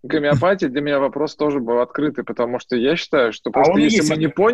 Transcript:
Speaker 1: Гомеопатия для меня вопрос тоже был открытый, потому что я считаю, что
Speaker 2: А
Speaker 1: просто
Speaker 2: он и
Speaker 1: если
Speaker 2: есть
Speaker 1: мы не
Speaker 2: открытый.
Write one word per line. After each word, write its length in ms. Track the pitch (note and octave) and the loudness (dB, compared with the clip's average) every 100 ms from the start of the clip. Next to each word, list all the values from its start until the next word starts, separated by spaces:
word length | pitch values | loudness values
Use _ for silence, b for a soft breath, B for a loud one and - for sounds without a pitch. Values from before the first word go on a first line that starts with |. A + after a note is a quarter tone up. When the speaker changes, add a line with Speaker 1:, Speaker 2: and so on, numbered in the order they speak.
Speaker 1:
Гомеопатия 640 | B2 D#3 D3 C#3+ F3 G3 D#3 | -4 -2 0 2 2 2 -2
для 140 | B2+ | -2
меня 160 | D3 C#3+ | -2 0
вопрос 380 | C3+ C#3 D3+ - | 0 -2 -6 -2
тоже 220 | D3+ C#3+ | -2 -2
был 200 | A2+ A#2+ | -2 -2
открытый, 420 | B2 - D3 C#3 | -2 -2 -4 -4
потому 340 | A2+ A2+ A#2+ B2 | -8 -4 -4 -4
что 180 | - A#2+ | -4 0
я 200 | B2+ E3+ | 0 0
считаю, 360 | - D3+ A#2 | 0 0 0
что 180 | G#2+ B2 | -2 -4
Speaker 2:
А 20 | |
Speaker 1:
просто 180 | A2 D3+ | 2 4
Speaker 2:
он 60 | F#3+ | 4
и 60 | |
Speaker 1:
если 120 | - A3 | 2 2
Speaker 2:
есть 120 | D3+ | 0
Speaker 1:
мы 60 | D#3 | 0
не 80 | D#3 | -2
Speaker 2:
открытый. 180 | F3 G#3+ | 2 2